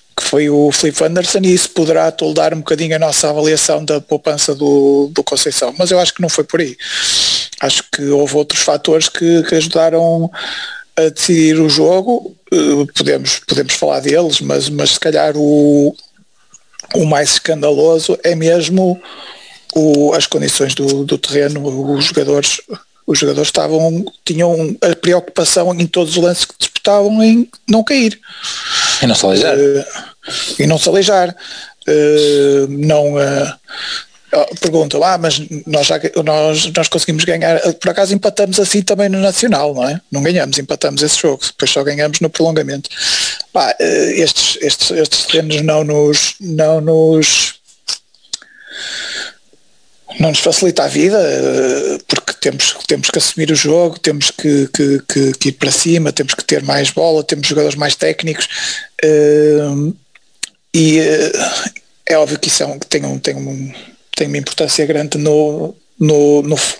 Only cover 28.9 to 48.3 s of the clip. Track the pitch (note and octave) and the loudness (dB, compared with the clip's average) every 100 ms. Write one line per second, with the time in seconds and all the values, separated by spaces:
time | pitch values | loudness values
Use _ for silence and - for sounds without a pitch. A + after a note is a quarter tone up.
28.9 | - A#2+ - G2 G2 D#3 C#3 C#3+ C#3 - | 0 0 2 2 2 2 2 2 0 -4
29.9 | - - - - - - - D3 D#3+ E3+ | -14 -18 -20 -12 -10 -6 -2 0 2 2
30.9 | G3 G3 F#3+ F3+ F3+ - - - - - | 2 2 2 0 -4 -16 -18 -20 -8 0
31.9 | D3+ D3 D3+ D3 C#3+ C#3 C#3 C#3 C#3+ D3+ | 2 4 4 4 2 4 2 0 -2 0
32.9 | D3+ D3 C#3+ C#3 C#3 C#3+ - - - - | 2 2 0 0 -2 -4 -8 -18 -14 -10
33.9 | - - _ - D4 - - F3 D#3+ D3 | -12 -14 _ -4 0 0 -2 0 0 0
34.9 | C#3+ F3+ F3 E3 D#3 D3+ D3 D#3+ D3+ D3+ | 0 0 0 0 -2 -6 -12 -4 -2 0
35.9 | D#3 E3 E3+ D#3 D3+ D#3 D#3 E3 E3 D#3 | -2 -2 -2 0 2 2 0 -2 -2 -2
36.9 | E3 - D#3 E3+ E3 E3 E3 E3+ E3 F#3 | -2 -2 -2 -2 0 0 0 0 -2 -2
37.9 | F3 G3 G3+ G#3 G3 G3 F#3 F#3 G#3 F#3 | 0 0 0 0 0 0 0 0 0 0
38.9 | G3 G3+ F#3+ G3 - A#3+ D3 D3 C3+ C3 | 0 0 0 0 0 0 0 0 -2 -4
39.9 | E3 - C#3 D#3 F3+ C#3 C#3 C3+ C#3+ D3 | -4 -6 -2 0 0 0 -4 -4 -4 -2
40.9 | C#3 D3 - D#3+ C3 - - C3+ C#3 C#3 | -2 -2 0 0 -2 -6 -4 -2 0 -2
41.9 | D3 D3+ D3 D#3+ - E3 D#3 C#3 C#3 - | -2 -2 0 -2 0 0 0 -2 -6 -10
42.9 | - - - - - - - - - - | -8 -4 -4 -4 -8 -4 -2 0 0 0
43.9 | - - - D#3 - - - D3 - - | 0 0 0 0 0 -2 -2 -2 -2 -2
44.9 | F3 D#3 - - D#3+ D#3 D3+ D#3 D#3 D3+ | 0 0 0 0 -2 0 -2 0 0 0
45.9 | D3 D3 D3 - - F#3 D#3 D#3 D#3+ D#3 | 2 2 2 -2 -6 -4 0 2 2 2
46.9 | D#3+ D#3+ D#3+ D3 - - - _ _ - | 4 4 4 2 0 -2 -8 _ _ -12
47.9 | - _ _ _ | -12 _ _ _